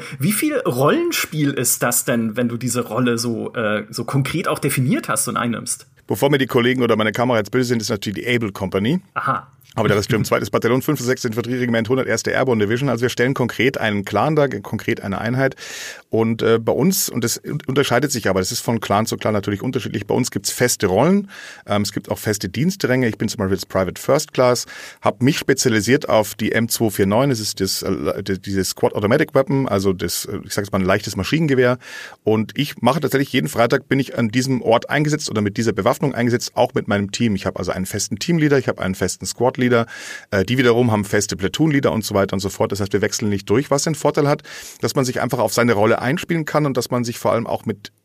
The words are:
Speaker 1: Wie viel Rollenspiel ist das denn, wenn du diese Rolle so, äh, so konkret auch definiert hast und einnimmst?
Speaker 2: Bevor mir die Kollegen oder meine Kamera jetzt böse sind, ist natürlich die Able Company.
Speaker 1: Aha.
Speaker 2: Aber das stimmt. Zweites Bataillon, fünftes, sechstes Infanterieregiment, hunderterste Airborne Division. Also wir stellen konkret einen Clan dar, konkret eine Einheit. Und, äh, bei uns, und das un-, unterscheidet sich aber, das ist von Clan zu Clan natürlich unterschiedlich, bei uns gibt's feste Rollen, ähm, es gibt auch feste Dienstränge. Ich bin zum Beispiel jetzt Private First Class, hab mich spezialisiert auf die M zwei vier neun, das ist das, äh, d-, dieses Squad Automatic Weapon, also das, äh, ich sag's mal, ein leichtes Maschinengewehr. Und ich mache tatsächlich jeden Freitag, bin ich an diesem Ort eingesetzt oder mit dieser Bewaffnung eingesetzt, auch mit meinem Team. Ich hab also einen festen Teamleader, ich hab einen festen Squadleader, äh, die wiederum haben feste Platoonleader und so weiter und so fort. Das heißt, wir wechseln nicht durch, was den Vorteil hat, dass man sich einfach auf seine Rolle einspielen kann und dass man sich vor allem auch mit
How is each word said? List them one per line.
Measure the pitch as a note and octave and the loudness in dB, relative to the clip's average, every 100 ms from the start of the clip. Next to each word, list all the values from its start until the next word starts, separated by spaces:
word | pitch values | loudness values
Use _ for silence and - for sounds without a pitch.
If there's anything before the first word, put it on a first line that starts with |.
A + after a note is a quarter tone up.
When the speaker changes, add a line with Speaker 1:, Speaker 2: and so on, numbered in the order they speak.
| - C3+ | -4 -2
Speaker 1:
Wie | D#3 | -2
viel | G#3 D4+ D4 | 0 -2 -2
Rollenspiel | - B2 D3 D4+ F4 - - D3+ C#3+ | -2 2 2 2 0 -2 -4 -2 -2
ist | C3+ A#2+ - | 0 -2 0
das | B2 - - | -2 -2 0
denn, | A#2 A2+ A2 | 0 -2 -2
wenn | A#2+ | -2
du | A#2 | -2
diese | B2 A#2+ | -4 -4
Rolle | A2+ A2+ B2 A#2 | -2 0 0 0
so, | A#2+ A2 G#2+ | -2 -4 -6
äh, | B2 G#2+ G#2 - | -4 -2 -2 -4
so | - | -10
konkret | A#2 C#3 C3+ D#3 - | -4 -2 -2 -2 -2
auch | D3+ | -2
definiert | C#3+ C#3 B2+ C#4 - | -2 0 0 0 -2
hast | A2 B2 | -4 -2
und | G#2+ | -2
einnimmst? | A#2+ G#2+ - - - _ - | -2 -4 -6 -10 -12 _ -6
Speaker 2:
Bevor | A2+ C#3+ | 0 2
mir | C#3+ | 2
die | C3 | 2
Kollegen | B2 B2 B2+ | 2 2 4
oder | A#2 G#2+ | 4 4
meine | G#2+ | 2
Kamera | G2+ A#2+ A2+ | 0 2 0
jetzt | G#2 | 0
böse | B2+ B2 | 0 0
sind, | A#2 | 0
ist | G#2 | -2
natürlich | G#2 - F#2+ B2 | -4 -4 -4 -2
die | A#2+ | 0
Able | G#2+ | -2
Company. | - F#2+ G2 A2 F3+ - | -4 -2 0 0 0 -4
Speaker 1:
Aha. | - - G#2 - _ _ - | -6 -4 -4 -8 _ _ 0
Speaker 2:
Aber | G#2+ | 2
das | G#2 - | 2 2
stimmt. | G#2+ - | 0 2
Zweites | B2 A2+ | 0 0
Bataillon, | B2+ A#2 C3 | 0 2 2
fünftes, | D#3 C3+ A#2+ | 0 -2 0
sechstes | C3 A#2+ | -2 -2
Infanterieregiment, | A2+ A2+ B2 B2 A2+ A2 | -4 -4 -2 0 0 2
hunderterste | C3 - A2+ - | 0 0 0 0
Airborne | - C3 A2+ G2+ | 0 2 2 2
Division. | A#2+ C#3 | 0 0
Also | A#2 | 0
wir | B2 | 0
stellen | - B2 C3+ | 0 0 0
konkret | A#2+ - B2+ - | -2 0 0 0
einen | A2 G2+ | 0 -2
Clan | F#2 G#2 C#3+ D3+ | 0 0 2 2
dar, | C#3 | 0
konkret | G#2 - G#2+ - A#2 | -2 -6 -6 -4 -4
eine | G2+ G2 | -4 -4
Einheit. | A2+ B2+ C3+ - - - - - - | -2 0 0 -2 -14 -12 -14 -16 -4
Und, | A2 A2+ A2+ | 0 2 2
äh, | A2 A2+ | 2 2
bei | A2+ | 2
uns, | A2 - - - | 2 2 2 -2
und | - | -2
das | A#2 - | -2 -4
un-, | - D3 - | -6 -6 -2
unterscheidet | C#3 C#3 B2 C#3+ | 0 2 2 2
sich | B2 G2+ | 0 0
aber, | F#2+ | 0
das | F#2 | 0
ist | A#2 | -4
von | - A#2 | -2 -2
Clan | - G2+ A2+ | 2 0 0
zu | A2 | -2
Clan | G#2+ | -2
natürlich | G#2+ G#2 G2+ | 0 -2 -2
unterschiedlich, | B2+ B2 G#2+ A2 G#2 | -2 -4 -4 -6 -2
bei | A2+ | 0
uns | C3 | 0
gibt's | - - | -4 -6
feste | - B2 - F#2+ | 0 0 2 2
Rollen, | F#2+ D#3+ G3+ G3 - - - - | 4 4 4 0 -12 -18 -12 -2
ähm, | G#2 | -2
es | G2+ | -2
gibt | - - | -4 -6
auch | G2 | -4
feste | A2 G#2 F#2+ | -2 -2 -4
Dienstränge. | A2 F3 - A#2 B2+ A#2 | -2 -2 0 0 2 0
Ich | G#2 | 0
bin | A2 | -4
zum | - | -2
Beispiel | F#2+ F#2+ | 0 -2
jetzt | - | -2
Private | F#2+ F2+ - | -2 -2 -2
First | - C#3+ - | 0 0 0
Class, | - B2 A#2+ - - - - | 2 2 2 -2 -14 -18 -4
hab | G#2+ G#2 | -2 2
mich | B2+ E3 | 2 2
spezialisiert | - C3 B2+ G#2+ G#2 D3 - | 0 2 2 2 4 2 4
auf | A2 G#2 | 2 2
die | - A2 | -2 -2
M | A2+ A#2 | 0 0
zwei | - A2 | 0 0
vier | - G2 | 2 2
neun, | A2 C#3+ | 4 2
das | A2+ | 0
ist | G#2 - | -4 -4
das, | F#2+ - | -4 -2
äh, | F2+ D2 D#2 - | -2 -2 -2 -4
d-, | G2 F#2 | -4 -6
dieses | G2+ G2 F2+ | -2 -2 -2
Squad | - B2 - | 0 -2 0
Automatic | G#2 D3+ D3+ C3+ | 2 2 2 0
Weapon, | - C3+ B2+ | 2 0 0
also | G2+ G2 | 0 0
das, | F2+ F2 - - | -2 -4 -6 -8
äh, | F#2+ - | -10 -8
ich | - | -6
sag's | G2+ | -4
mal, | G2 | 0
ein | F#2 | 2
leichtes | G#2 - G2 | 0 0 -6
Maschinengewehr. | - D#3 D#3+ B2+ B2 B2+ - - - - | -2 0 2 4 2 0 -6 -16 -18 -6
Und | G#2+ A2 G#2 - | 0 2 0 -4
ich | C#3+ - | -6 0
mache | A#2 C#3 | 0 2
tatsächlich | C3+ C#3 C#3 | 2 0 0
jeden | B2+ D3+ | 0 0
Freitag, | - A#2+ C3+ - | 2 2 2 0
bin | C#3 | -2
ich | C3 - | -2 -2
an | A2 | 0
diesem | B2 C3 B2+ | 0 0 0
Ort | A2 A2+ - | 4 2 2
eingesetzt | C#3+ D3+ D3 - | 0 0 -2 -2
oder | G#2+ | -2
mit | G2+ G#2+ | 0 0
dieser | A2+ | 0
Bewaffnung | G2 G#2+ D3+ D3 - | 2 0 2 -2 0
eingesetzt, | A#2+ A#2+ - - | 0 0 0 0
auch | A#2+ | 0
mit | A#2+ - | 0 0
meinem | G2+ G2+ | 0 0
Team. | - A#2 F#2+ | 0 0 0
Ich | F#2+ | -2
hab | - | -4
also | F2 | -4
einen | F2+ F#2 | -4 -4
festen | G#2 - G2 | -6 -6 -4
Teamleader, | - E3+ D3+ C#3 | 0 2 4 4
ich | B2 | 2
hab | - | -2
einen | F#2+ F#2+ | -2 -2
festen | F#2 - G2 | -4 -4 -8
Squadleader, | - A#2 - B2 A#2+ A2+ - - - - | 0 0 2 4 4 2 -6 -14 -16 -2
äh, | G2+ | 0
die | F#2 B2+ | 2 4
wiederum | A#2+ A#2 A#2+ | 4 6 4
haben | G#2+ F#2+ | 2 2
feste | G#2 - F2+ | 0 0 -2
Platoonleader | F#2+ - D#3+ C#3 A#2 | -2 0 2 2 2
und | G#2+ | 0
so | - G2+ | 0 0
weiter | G2 | 0
und | G2 | 0
so | G2 | -2
fort. | - - | -2 -2
Das | G2+ | -2
heißt, | G2 | -2
wir | G3+ | 0
wechseln | G#3 - G#3 | 0 -2 -2
nicht | G3 - | -2 0
durch, | G3+ D3+ | 0 2
was | C#3+ | 0
den | E3+ | 0
Vorteil | D3 D3 D3+ C#3+ | 0 0 2 2
hat, | D3 - - - - | 0 -6 -16 -18 -4
dass | A#2+ D3 | -2 0
man | B2+ | 0
sich | - | 0
einfach | B2 B2 | -2 0
auf | A2 | 0
seine | - A#2+ | 4 4
Rolle | G#2 A2 A2 | 4 4 4
einspielen | B2 E3+ - E3 D3+ | 0 -2 -2 -4 0
kann | D3+ D3 | 0 2
und | B2 | 0
dass | - | -2
man | B2 | -2
sich | A#2+ - | -2 -2
vor | - | 0
allem | A2+ A#2+ | 0 0
auch | - A2+ | -4 -4
mit | G#2 - _ | -8 -10 _